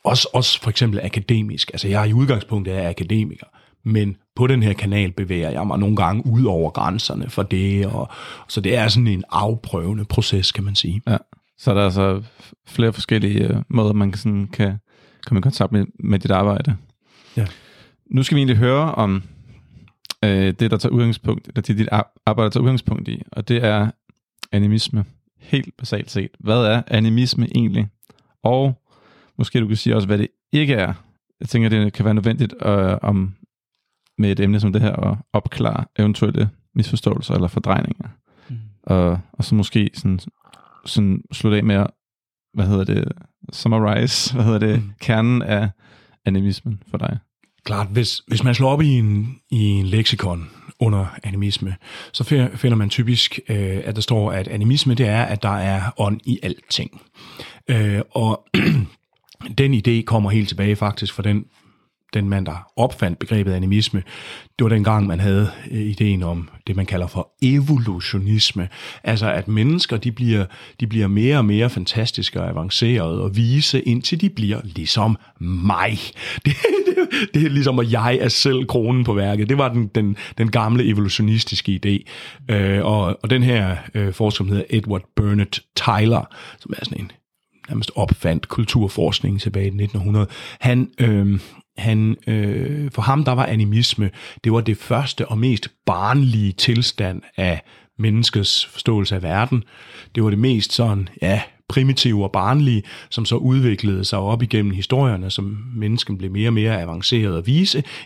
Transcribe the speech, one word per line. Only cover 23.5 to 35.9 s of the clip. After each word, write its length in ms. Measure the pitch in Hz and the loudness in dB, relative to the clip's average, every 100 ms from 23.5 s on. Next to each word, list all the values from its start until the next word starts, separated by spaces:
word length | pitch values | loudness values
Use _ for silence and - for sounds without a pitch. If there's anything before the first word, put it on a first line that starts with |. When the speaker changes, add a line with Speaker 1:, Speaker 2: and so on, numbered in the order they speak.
| 117 | 0
Speaker 2:
er 260 | 117 104 107 - _ _ _ _ - | 2 2 0 -2 _ _ _ _ -4
animisme. 520 | 101 101 110 - 110 95 - _ _ | 0 2 2 0 -2 -4 -8 _ _
Helt 360 | - 139 - - | -4 -4 -4 -12
basalt 320 | 120 104 - | -8 -6 -4
set. 200 | 101 - - | -6 -6 -6
Hvad 240 | 107 117 | -2 2
er 180 | 110 117 - | 2 2 0
animisme 600 | 110 113 113 127 - 117 | 2 2 2 2 0 0
egentlig? 340 | - 113 113 104 - _ _ _ _ | 0 0 0 -4 -8 _ _ _ _
Og 380 | 110 131 139 127 _ _ _ _ _ - | 0 2 0 -2 _ _ _ _ _ -6
måske 220 | 113 131 | -2 0
du 60 | 107 | 0
kan 100 | 107 | 0
sige 200 | 117 110 | 0 0
også, 100 | 95 | 2
hvad 120 | 101 | 0
det 100 | 107 _ _ | -2 _ _
ikke 220 | 147 147 | 0 0
er. 180 | 120 92 92 _ _ _ - | 0 -2 -4 _ _ _ -14
Jeg 80 | - | -4
tænker, 200 | 120 113 | 0 2
det 240 | 110 104 | 2 2
kan 120 | - | 0
være 100 | 107 | 0
nødvendigt, 400 | 107 107 113 110 - | 2 0 0 -2 -2
øh, 320 | - 101 95 95 | 0 2 2 0
om, 320 | - 98 95 95 - _ _ _ _ _ _ - | 0 0 0 -6 -20 _ _ _ _ _ _ 0
med 140 | 104 | 2
et 80 | 98 | 2
emne 200 | 98 104 | 2 4
som 120 | 104 | 2
det 100 | 101 | 2
her, 140 | 110 - | 2 0
at 200 | 98 107 - | -2 -2 -4
opklare 520 | 107 - - 113 - - | -4 -4 -2 -2 -2 -4